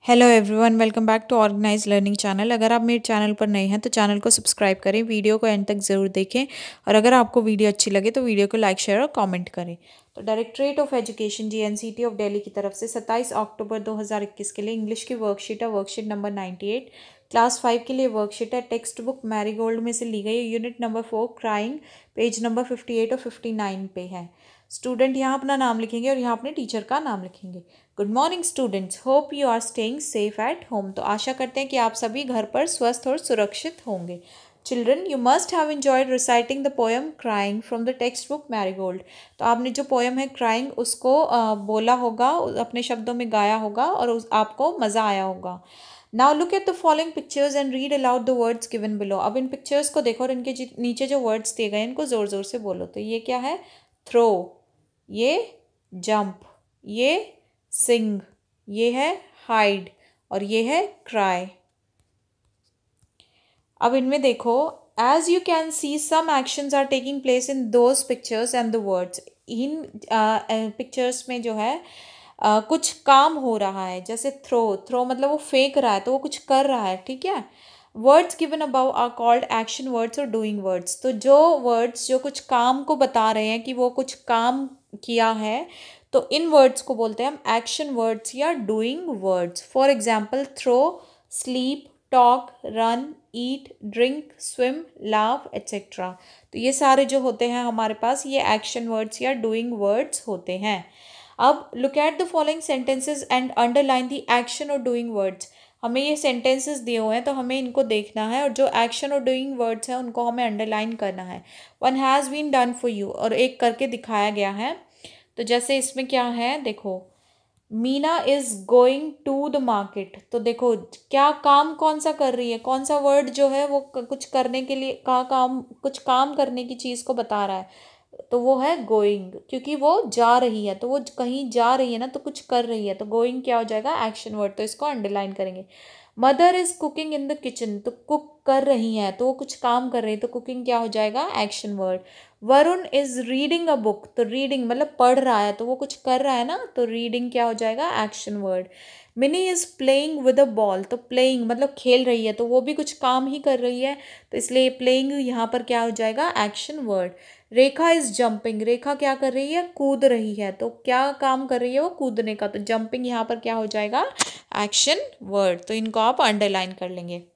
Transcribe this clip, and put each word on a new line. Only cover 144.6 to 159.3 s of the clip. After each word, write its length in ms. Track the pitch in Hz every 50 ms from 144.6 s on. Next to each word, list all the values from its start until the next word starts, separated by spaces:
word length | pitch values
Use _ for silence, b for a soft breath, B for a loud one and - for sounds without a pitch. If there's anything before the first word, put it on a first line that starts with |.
| 247
मतलब 300 | 233 240 262 302 294 - -
पढ़ 200 | 247 247 254 269
रहा 220 | 262 254 233 208
है, 120 | 202 208
तो 120 | 202 - 226
वो 100 | 240 254
कुछ 200 | 262 277 277 -
कर 260 | - _ 262 254 254
रहा 140 | 277 277 262
है 120 | 240 240
ना, 220 | 269 339 494 508 - _
तो 80 | - 240
रीडिंग 460 | 220 226 233 233 233 220 247 247 247
क्या 120 | 247 247 233
हो 80 | 233
जाएगा? 520 | 226 220 226 220 226 240 302 349 - 226 214
एक्शन 320 | 214 214 - - 214 208
वर्ड। 300 | 202 196 190 185 185 185 - B B B B B B B B B 226
"Minnie 360 | 262 277 320 370 381 370 359
is 100 | 339 - - - -
playing 440 | 269 262 269 277 294 311 320 294 254
with 220 | 262 247 277 277 247
a 100 | 214 214
ball", 280 | 214 202 190 185 196
तो 100 | - 240
प्लेइंग 500 | 240 - _ 247 247 254 262 262 247 233
मतलब 280 | 220 240 233 277 285 285 -
खेल 260 | - 254 247 254 262
रही 220 | 247 240 226 220
है, 60 | 220
तो 140 | 208 - 247
वो 140 | 233 247 254
भी 140 | 240 277 302
कुछ 180 | 302 294 294
काम 340 | - - - 254 254 262 262
ही 120 | 269 269 294
कर 200 | 277 294 269 240
रही 220 | 247 247 247 247
है, 180 | 262 269 285 277 B B B B B B
तो 60 | - 240
इसलिए 300 | 233 - 247 262 262 254
प्लेइंग 580 | 262 262 254 254 254 262 269 277 285 285 269
यहाँ 240 | 247 247 233 226 233
पर 100 | 254 247
क्या 180 | 233 - 247 233
हो 80 | 233 233
जाएगा? 440 | 220 220 226 220 220 254 311 339 - -
एक्शन 400 | 208 208 208 - - - 294 311
वर्ड। 340 | 262 220 202 190 180 180 180 B B B B B B B 220 240
"Rekha 420 | 262 277 269 302 330 339 330 330
is 200 | 285 233 202 -
jumping", 420 | 240 233 214 208 - 226 220 214
रेखा 320 | 220 226 240 240 247 285 285
क्या 200 | 277 285 277 269
कर 180 | 269 277 262